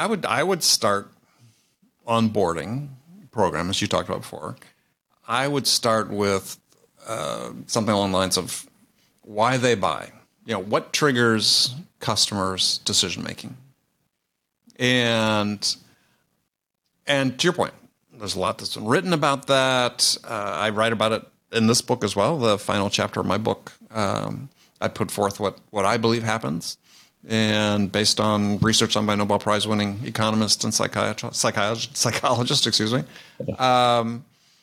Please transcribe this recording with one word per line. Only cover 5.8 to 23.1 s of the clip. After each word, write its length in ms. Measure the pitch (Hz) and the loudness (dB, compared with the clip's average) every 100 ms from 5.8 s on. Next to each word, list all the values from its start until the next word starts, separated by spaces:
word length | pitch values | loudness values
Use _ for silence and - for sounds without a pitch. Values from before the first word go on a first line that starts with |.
| 120 110 101 | 2 2 0
with, 460 | 104 101 98 - - _ _ _ _ - | -2 0 0 -4 -14 _ _ _ _ -10
uh, 440 | 113 73 57 60 - - | -6 -6 -6 -8 -12 -4
something 260 | 120 107 | -2 2
along 180 | 104 98 | 2 2
the 60 | 92 | 2
lines 200 | 92 92 | 2 0
of 280 | 85 - - _ _ _ _ _ | -4 -10 -14 _ _ _ _ _
why 340 | - 104 113 131 | -10 0 2 2
they 180 | 123 110 | 2 2
buy. 360 | 95 62 50 - _ _ - | 0 -2 -8 -18 _ _ -8
You 80 | |
know, 60 | 107 | -6
what 340 | 95 139 - | -2 -2 -2
triggers 800 | - 151 123 120 110 110 - - 127 - _ | 0 2 4 4 4 4 2 0 -2 -14 _
customers' 760 | - 107 - 104 92 92 - - - | -4 0 0 0 -2 0 -2 -2 -2
decision 380 | 101 95 - | 0 0 -4
making? 340 | 80 - 107 - - _ _ _ _ _ _ _ _ _ _ - | -8 -10 -14 -16 -20 _ _ _ _ _ _ _ _ _ _ -4
And, 960 | 123 127 117 113 110 107 104 104 - - _ _ _ _ _ _ _ _ _ _ _ _ - | 0 2 2 2 2 2 0 -2 -4 -6 _ _ _ _ _ _ _ _ _ _ _ _ -2
and 320 | 143 131 123 | 0 0 0
to 40 | 175 | 0
your 80 | |
point, 200 | 170 95 - - _ _ | 0 -4 -6 -20 _ _
there's 220 | - 101 95 | -14 -8 -2
a 40 | |
lot 180 | 92 - | -2 -2
that's 180 | 101 - | -6 -8
been 100 | 107 | 0
written 280 | 156 185 | 0 2
about 340 | 165 147 139 139 | 0 2 0 0
that. 720 | 135 131 127 123 - - - | 2 4 2 0 0 -2 -2
Uh, 40 | - | -6
I 360 | 113 101 85 107 | -6 -4 -2 0
write 220 | 104 113 | 2 0
about 180 | 110 110 | 2 0
it 140 | 110 - _ _ | 0 -4 _ _
in 160 | 113 110 | 2 4
this 140 | 120 | 4
book 220 | - 127 | 2 -2
as 120 | 104 101 | 0 2
well, 220 | 107 160 | 0 2
the 200 | 117 101 | 2 2
final 320 | - 101 101 | 0 -2 0
chapter 300 | - 101 | 0 -2